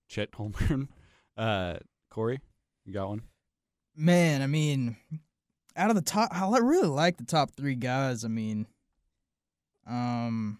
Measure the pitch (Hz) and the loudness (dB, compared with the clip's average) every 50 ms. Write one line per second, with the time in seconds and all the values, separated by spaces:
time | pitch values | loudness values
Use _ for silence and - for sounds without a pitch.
0 | _ _ - 107 104 - - - 104 107 101 - - - 156 135 139 139 - - | _ _ -6 -6 -6 -6 -6 -8 -8 -8 -4 -2 0 0 0 0 -2 -6 -10 -20
1 | - _ _ _ _ _ _ 104 113 113 104 95 92 87 82 - - - _ _ | -20 _ _ _ _ _ _ -4 -2 0 0 0 -2 -2 -4 -8 -12 -16 _ _
2 | _ _ - 110 113 117 127 139 - _ _ _ _ _ _ _ _ 98 95 98 | _ _ -8 -4 -2 -2 -4 -4 -8 _ _ _ _ _ _ _ _ -10 -8 -6
3 | 95 98 104 110 117 - _ _ _ _ _ _ _ _ _ _ _ _ _ 156 | -6 -6 -6 -8 -10 -14 _ _ _ _ _ _ _ _ _ _ _ _ _ 0
4 | 156 175 175 175 170 165 147 135 135 135 147 156 151 147 143 135 127 117 117 - | 2 4 6 6 4 4 2 2 0 0 0 0 2 0 0 0 -2 -2 -4 -8
5 | _ _ 156 156 - _ _ _ _ _ _ _ _ _ _ 175 180 214 226 196 | _ _ -14 -14 -14 _ _ _ _ _ _ _ _ _ _ -2 0 2 2 2
6 | 139 - - 208 226 - 170 175 190 190 233 262 233 247 320 370 247 165 135 143 | 0 0 0 0 0 0 0 -2 0 2 4 4 4 6 4 4 4 4 2 2
7 | 160 180 175 - 120 - - 156 139 - - - 139 143 131 123 127 127 127 135 | 2 2 2 0 -4 -2 0 2 2 0 -2 -4 -2 -2 -2 0 0 0 0 0
8 | 135 131 123 110 120 113 113 113 110 107 107 107 107 - _ _ _ _ _ _ | 0 0 -2 -2 -4 -4 -4 -2 -2 -2 -2 -4 -4 -6 _ _ _ _ _ _
9 | _ _ _ _ _ _ _ _ _ _ _ _ _ _ _ _ _ - 131 - | _ _ _ _ _ _ _ _ _ _ _ _ _ _ _ _ _ -8 -4 -4
10 | 120 127 120 117 117 117 113 113 110 104 101 - | -2 -2 -2 -2 -2 -2 -2 -2 -2 -4 -6 -8